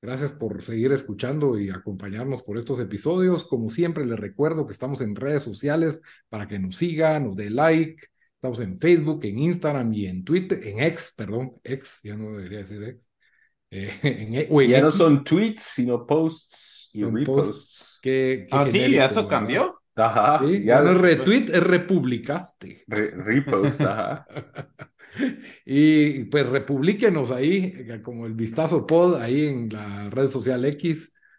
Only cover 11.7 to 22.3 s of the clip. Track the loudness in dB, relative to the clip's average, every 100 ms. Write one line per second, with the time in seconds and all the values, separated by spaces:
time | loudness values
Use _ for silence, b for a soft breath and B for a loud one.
11.7 | -10 -10 -18 -14 -12 -10 -12 -12 -12 -14
12.7 | -14 -14 -16 _ _ _ _ _ _ _
13.7 | -12 -12 -4 -4 -4 -6 -4 2 6 8
14.7 | 8 6 6 6 6 4 2 2 -2 -12
15.7 | -4 -2 -2 0 0 0 -4 -18 -20 -20
16.7 | -20 -18 -6 -4 -2 0 0 0 -4 -14
17.7 | -20 -20 -10 -4 0 0 -2 -2 2 2
18.7 | 2 4 4 4 2 0 -2 0 0 -2
19.7 | -4 _ 0 2 4 4 4 2 2 4
20.7 | 6 6 6 6 4 4 4 4 2 4
21.7 | 2 2 0 2 -4 -4